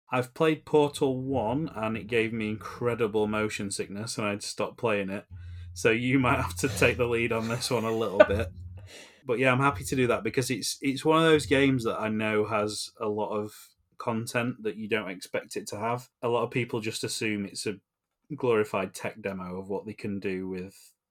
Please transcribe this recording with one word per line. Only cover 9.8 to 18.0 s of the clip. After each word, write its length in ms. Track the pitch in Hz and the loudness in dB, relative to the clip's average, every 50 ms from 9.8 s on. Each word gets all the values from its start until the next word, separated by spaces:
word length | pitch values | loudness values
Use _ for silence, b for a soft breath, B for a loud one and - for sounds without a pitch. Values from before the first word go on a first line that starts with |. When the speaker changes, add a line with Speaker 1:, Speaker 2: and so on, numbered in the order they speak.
| - | -4
Speaker 1:
to 100 | - 147 | -2 0
do 100 | 131 127 | 2 2
that 160 | 117 110 98 98 | 2 2 0 -2
because 280 | 110 - 139 123 - | -2 0 0 0 0
it's, 260 | 131 98 - - - - | -2 -2 -4 -4 -6 -4
it's 220 | - 139 131 131 - | -2 -2 -2 0 2
one 140 | 156 156 | 4 4
of 60 | 160 165 | 6 6
those 240 | 160 156 151 - | 6 6 6 6
games 380 | - 143 135 139 139 135 123 117 | 4 4 6 6 4 4 2 0
that 140 | 110 87 82 | -2 -2 -2
I 100 | 107 110 | -2 -2
know 360 | 110 107 110 107 107 107 101 | 0 0 0 2 2 2 2
has 460 | 101 110 104 104 107 107 - - - - - | 2 0 0 0 -2 -2 -6 -10 -12 -8 -6
a 80 | 117 | -4
lot 220 | 107 104 107 104 85 | -4 -2 -2 -2 -2
of 260 | 107 104 107 107 - - - - _ _ _ _ _ | -4 -4 -6 -6 -10 -16 -20 -20 _ _ _ _ _
content 640 | - - 123 113 110 113 - - 123 117 123 123 - 110 | -8 -4 -4 -2 -2 -2 -2 -2 -2 -2 -2 -4 -6 -6
that 120 | 107 90 | -6 -6
you 140 | 107 110 101 | -6 -4 -2
don't 220 | 113 110 98 92 | -2 -2 -2 -4
expect 440 | 95 90 - - - 113 - - - | -8 -10 -8 -6 -6 -6 -6 -6 -6
it 120 | 101 98 | -6 -4
to 100 | - - | -4 -4
have. 320 | 101 107 117 120 123 - - _ _ - | -2 -2 -2 -2 -4 -6 -12 _ _ 0
A 40 | |
lot 160 | 120 120 117 117 | 0 2 2 2
of 80 | 117 | 0
people 300 | - 131 117 120 - 117 | 0 -2 -2 0 -2 -2
just 220 | 107 110 107 - - | -2 -4 -4 -4 -4
assume 420 | 113 - - 117 110 107 104 101 | -4 -2 -2 0 0 0 0 -2
it's 220 | 98 - - - | -4 -6 -6 -6
a 100 | 113 98 95 _ _ _ _ | -6 -6 -6 _ _ _ _